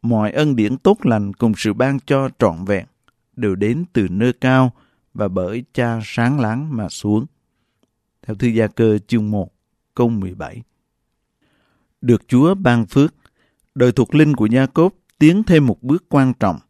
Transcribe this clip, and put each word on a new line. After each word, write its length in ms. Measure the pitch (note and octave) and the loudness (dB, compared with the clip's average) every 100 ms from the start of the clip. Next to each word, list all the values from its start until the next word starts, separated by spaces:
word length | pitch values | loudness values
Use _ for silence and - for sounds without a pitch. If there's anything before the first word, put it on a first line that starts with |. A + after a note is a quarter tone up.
Mọi 300 | A#2 A2+ G#2+ | 0 0 0
ân 240 | - D3+ B2+ | 0 0 0
điển 220 | G#2+ C3 | 0 0
tốt 280 | F#3 G#3 E3+ | 0 2 0
lành 280 | A2 G2+ | 0 -2
cùng 200 | F#2+ A#2 G#2 | -2 -2 0
sự 160 | G#2+ | -4
ban 260 | G#2 C3 C#3 | -2 -2 -2
cho 300 | - C#3 C3 B2+ | -2 -2 -2 0
trọn 260 | A2+ E2 F#2+ | -2 -2 -4
vẹn 200 | G2 - _ _ _ _ - | -4 -6 _ _ _ _ -6
đều 200 | A2 F#2 | -4 -2
đến 300 | G#2 C3 F3 | -2 -2 -2
từ 140 | A#2+ F#2+ | -2 -2
nơi 240 | F2+ A#2+ | 0 -2
cao 380 | B2 C3 C3 B2+ - _ _ _ | 0 0 2 2 -2 _ _ _
và 140 | - G#2 | -6 -4
bởi 360 | F#2+ F#2 A2+ B2 | -2 -4 -6 -8
Cha 260 | - A#2+ A2+ | -4 -4 -4
sáng 360 | G#2+ - A#2+ D3 | -6 -2 0 0
láng 380 | A2 A#2 D#3 B2+ | -2 -4 -6 -6
mà 120 | G2 | -8
xuống. 360 | - G#2 G#2+ C3+ _ _ _ _ _ _ _ _ _ | -6 -2 -2 -2 _ _ _ _ _ _ _ _ _
Theo 140 | - G#2 | -14 -4
thư 120 | B2 | -2
Gia 200 | A2+ G#2+ | 0 -2
Cơ 300 | - A2+ G#2 | 0 2 0
chương 340 | - A#2 G#2 | 0 -4 -2
một, 220 | G#2 F2+ _ _ _ _ - | -4 -6 _ _ _ _ -2
câu 140 | A#2+ | -2
mười 260 | A2+ F#2+ F#2 | 0 -6 -10
bảy. 260 | - A#2 A#2 _ _ _ _ _ _ _ _ _ _ _ _ _ | -14 -14 -20 _ _ _ _ _ _ _ _ _ _ _ _ _
Được 260 | B2 A#2 _ | 0 0 _
Chúa 280 | B2 D#3 G3 | 2 2 2
ban 300 | E3 A#2+ G#2+ | 2 0 0
phước, 300 | C#3 D3+ _ _ _ _ _ _ - | 2 0 _ _ _ _ _ _ 0
đời 160 | B2 | 0
thuộc 240 | A#2+ A#2 C#3+ | 2 0 2
linh 200 | D3+ C#3 | 2 2
của 100 | A2 | 0
Gia-cốp 480 | B2 C3+ - F3 - _ _ | 2 0 0 0 -2 _ _
tiến 240 | D#3 F#3 | 4 4
thêm 240 | A3 E3 C3+ | 2 2 2
một 160 | F#2+ | -2
bước 220 | B2 E3 _ | -2 -4 _
quan 240 | C#3+ C3 | 0 0
trọng 260 | A#2+ G2+ E2+ | 0 -2 -4